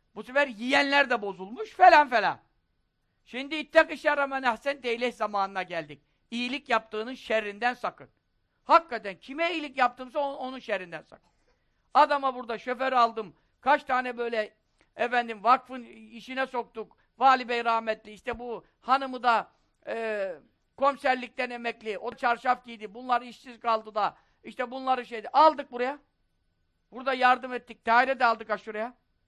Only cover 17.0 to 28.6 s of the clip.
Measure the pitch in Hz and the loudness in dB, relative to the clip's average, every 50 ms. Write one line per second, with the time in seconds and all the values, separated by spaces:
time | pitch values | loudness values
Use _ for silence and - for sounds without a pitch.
17 | _ _ _ _ 247 269 262 254 247 226 240 233 233 233 226 226 226 226 214 220 | _ _ _ _ 6 6 6 6 2 -2 -2 0 2 2 0 0 0 -2 -4 -6
18 | _ 214 214 190 _ 254 240 226 247 247 226 180 - _ _ _ _ 233 254 277 | _ -16 -20 -12 _ -8 -8 -8 -8 -10 -10 -10 -12 _ _ _ _ 0 0 0
19 | 277 269 254 254 233 247 226 208 - - _ _ _ _ _ _ _ - 220 226 | 0 -4 -8 0 2 2 2 2 0 -4 _ _ _ _ _ _ _ -8 -8 -6
20 | 226 220 214 208 196 190 170 143 - _ _ _ _ _ _ - 269 277 277 254 | -4 -4 -4 -4 -4 -6 -8 -12 -16 _ _ _ _ _ _ 0 0 0 0 2
21 | - 269 254 254 240 247 - - 254 247 240 240 233 233 233 240 220 220 202 180 | 0 0 0 0 -4 -10 -6 -6 -6 -6 -6 -6 -6 -6 -8 -6 -8 -8 -8 -6
22 | - 233 226 - 262 240 240 226 - 254 247 247 - 240 233 208 214 202 196 240 | -8 -10 -8 -2 0 0 0 0 0 0 0 0 -2 -14 -16 -14 -14 -14 -14 -14
23 | 254 254 247 240 247 247 220 - - 262 240 214 - 233 226 220 208 220 208 214 | -4 -2 -2 -2 -2 -6 -16 -18 -20 -20 -20 -6 -2 -2 -2 -2 -2 -6 -4 -2
24 | 202 - - _ _ _ _ _ _ 233 - - 254 240 254 262 262 262 262 247 | -2 -2 -4 _ _ _ _ _ _ -16 -8 -8 -8 -6 -6 -6 -2 -2 -2 -2
25 | 240 185 240 220 208 - - 269 311 320 302 254 277 - 247 240 247 262 294 294 | -2 -8 -12 -12 -12 0 4 6 8 8 6 4 -6 -10 -6 -6 -4 -4 -6 -8
26 | _ _ _ _ _ _ _ _ _ _ _ _ _ _ _ _ _ _ 190 240 | _ _ _ _ _ _ _ _ _ _ _ _ _ _ _ _ _ _ -18 -8
27 | 254 269 262 254 247 247 254 247 240 254 247 240 240 - 233 - _ 226 226 240 | -4 -4 -2 2 4 4 4 2 0 -8 -10 -10 -10 -14 -20 -8 _ 2 4 4
28 | 254 254 269 240 254 233 226 220 220 214 214 196 | 4 2 0 2 2 2 2 0 -2 -6 -6 -6